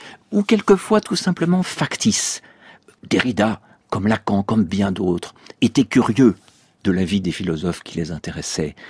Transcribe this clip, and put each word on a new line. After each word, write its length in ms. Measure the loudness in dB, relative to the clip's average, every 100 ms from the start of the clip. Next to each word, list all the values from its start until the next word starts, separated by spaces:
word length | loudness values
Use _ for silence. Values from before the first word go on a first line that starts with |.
| -12 -20 _
ou 100 | -2
quelquefois 580 | 2 2 4 2 4 0
tout 160 | 2 -2
simplement 460 | -2 0 2 2
factice. 800 | 0 -4 -6 -2 0 0 -2 -6 -12 _ -20 -20 _ _ -2
Derrida, 520 | 0 0 0 0 -2 _ _ _
comme 160 | -2 0
Lacan, 360 | 0 0 -2
comme 220 | 0 0
bien 260 | 2 0 0
d'autres, 440 | 0 -2 -2 -6 -16 -20 -20
était 240 | -4 0
curieux 500 | 2 2 2 4 4 4 _ _ _ _
de 60 | -2
la 140 | 0
vie 160 | 0 0
des 100 | -2
philosophes 520 | -4 -4 -4 -4 -6
qui 140 | -8 -8
les 120 | -8
intéressaient. 640 | -8 -10 -10 -8 -4 -6 -8 -18